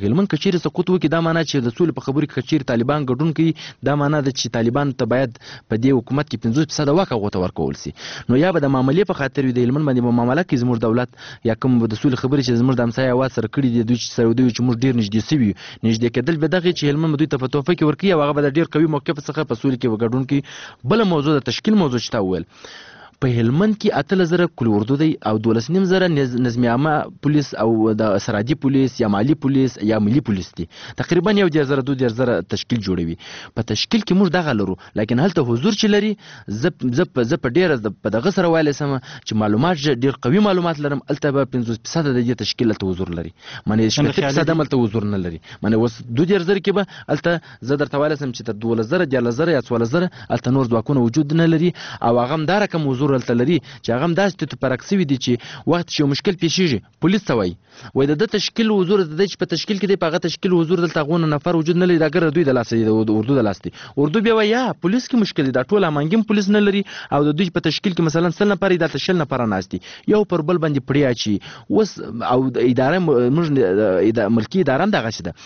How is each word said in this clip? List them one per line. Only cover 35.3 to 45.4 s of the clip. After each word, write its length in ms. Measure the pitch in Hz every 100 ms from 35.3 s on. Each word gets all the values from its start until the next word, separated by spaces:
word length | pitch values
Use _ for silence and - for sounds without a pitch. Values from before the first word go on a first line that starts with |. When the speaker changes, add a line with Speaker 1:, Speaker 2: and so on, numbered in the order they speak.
| 165 120
Speaker 1:
حضور 240 | 120 190
چې 140 | 214 214
لري، 180 | 208 214 202 - - - 104
زه 100 | 165
پ-، 220 | - 131 123
زه 40 | 160
په، 120 | 127 117
زه 40 | 170
په 120 | 127 147
ډېره 180 | 185 127 104
د-، 100 | - 110
په 80 | 107
دغه 180 | 175 190
سره 140 | 175
ویلی 220 | 160 151 139
سمه 200 | 143 131 - - -
چې 60 | 107
معلومات 400 | 107 107 165 165
ژ-، 160 | 147 120
ډېر 100 | 135 - 123
قوي 160 | 190 208
معلومات 380 | 180 170 147 143
لرم. 160 | 139 -
هلته 240 | 143 147 139
به 120 | 127 127
پنځوس 260 | 117 110
فیصده 320 | - 165 147
د 80 | 123
دې 120 | 120 117
تشکیل 300 | 107 - 117
هلته 180 | 101 95
حضور 200 | 90 90 85
لري. 160 | 82 - - - -
معنی 160 | 110
Speaker 2:
یعنې 120 | 110 147
خیالي 140 | 143
Speaker 1:
شپېته 180 | - 139
فیصده 140 | 143
Speaker 2:
دي. 80 | 156
Speaker 1:
هم 80 | 165 143
هلته 100 | 131
حضور 260 | 113 110 104 101
نه 60 | 90
لري. 160 | 82